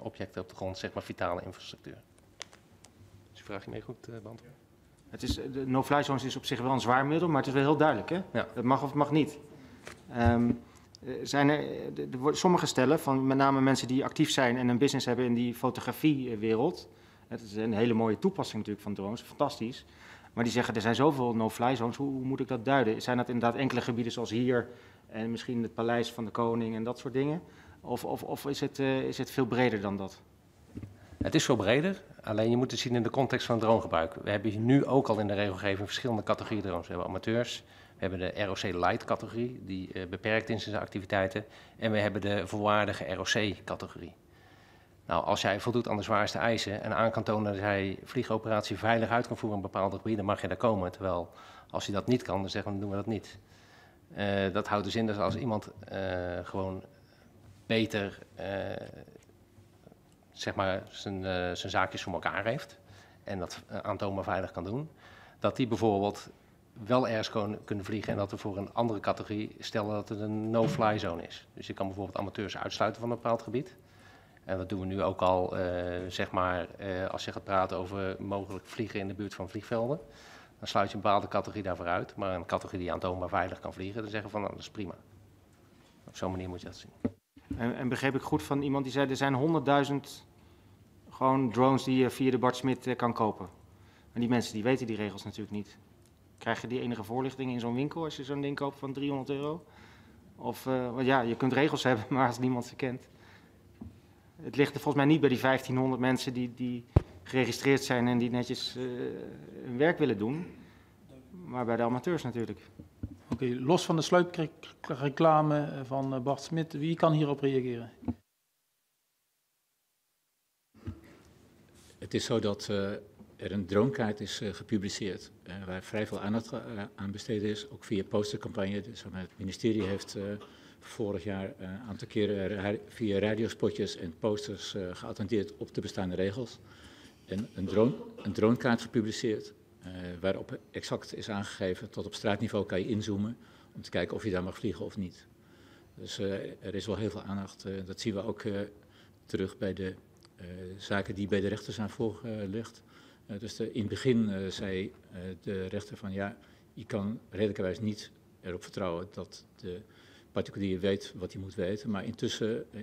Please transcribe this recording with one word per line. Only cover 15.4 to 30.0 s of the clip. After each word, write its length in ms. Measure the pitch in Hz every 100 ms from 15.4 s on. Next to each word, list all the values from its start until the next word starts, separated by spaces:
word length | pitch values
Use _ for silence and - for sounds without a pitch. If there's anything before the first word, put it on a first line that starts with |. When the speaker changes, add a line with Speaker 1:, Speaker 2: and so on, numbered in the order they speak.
| 123
Speaker 2:
fotografiewereld, 1300 | 117 127 120 - 117 156 139 123 107 110 110 156 175 - - - - -
het 120 | 117
is 160 | 110 107
een 160 | 113
hele 220 | 107 120
mooie 240 | 113 113 101
toepassing 400 | 190 165 127 110
natuurlijk 260 | 101 101
van 100 | 107
drones, 260 | 101 98 117
fantastisch. 640 | - - 139 - 117 - - - - - -
Maar 120 | -
die 80 | 117
zeggen, 220 | 123 120
"Er 60 | 110
zijn 140 | 107
zoveel 400 | 113 151 139 120
no-fly 420 | 113 110 - 120 127
zones, 200 | 117 110
hoe, 140 | 139
hoe 140 | 135
moet 160 | 131 131
ik 80 | 131
dat 160 | 123
duiden? 380 | 113 139 110 110
Zijn 140 | - 123
dat 120 | 123
inderdaad 320 | 120 120 123
enkele 200 | 131 123
gebieden 320 | 123 117 117
zoals 180 | 123 110
hier 380 | 110 123 123 120 - - - -
en 220 | 110 113
misschien 320 | 113 - 120
het 120 | 110
Paleis 380 | - 117 120 117
van 120 | -
de 60 | 107
Koning 440 | 120 117 117 113
en 100 | 113
dat 140 | 113 120
soort 160 | 131
dingen? 280 | 131 143 170 - - - -
Of, 240 | - 123
of, 180 | - 135
of 240 | - 143 143
is 140 | 139
het, 180 | 135 -
eh, 240 | 135 131
is 160 | 131 131
het 120 | 127
veel 160 | - 120
breder 340 | 123 123 107
dan 160 | 98
dat?" 240 | 98